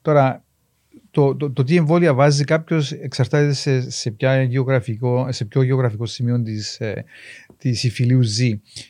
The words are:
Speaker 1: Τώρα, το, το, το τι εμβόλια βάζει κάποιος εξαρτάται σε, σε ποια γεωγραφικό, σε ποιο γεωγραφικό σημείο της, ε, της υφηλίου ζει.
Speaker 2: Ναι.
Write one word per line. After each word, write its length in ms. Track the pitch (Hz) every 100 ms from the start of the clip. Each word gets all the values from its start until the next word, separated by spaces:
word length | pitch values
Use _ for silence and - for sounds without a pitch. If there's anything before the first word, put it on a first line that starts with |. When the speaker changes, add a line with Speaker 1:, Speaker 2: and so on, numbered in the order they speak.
Speaker 1:
Τώρα, 400 | - 147 135 123 _ _ _ _ _ - _
το, 260 | - 139 131
το, 140 | 147
το 120 | 131 127
τι 120 | 175
εμβόλια 380 | 151 175 175 127
βάζει 300 | 143 143 139
κάποιος 480 | 160 160 160 139
εξαρτάται 600 | 127 139 - 127 147 147
σε, 380 | 135 - 131 123
σε 200 | - -
ποια 320 | 107 131 135
γεωγραφικό, 840 | 131 127 127 135 120 110 123 123 127
σε 120 | 123 107
ποιο 180 | 135
γεωγραφικό 440 | 127 131 123 107 113
σημείο 360 | - 120 120
της, 380 | 113 107 104 -
ε, 240 | 110 - - - - - - _
της 260 | 135 117 123
υφηλίου 380 | - 120 127
ζει. 260 | 120 107 123
Speaker 2:
Ναι. 100 | 104 - - -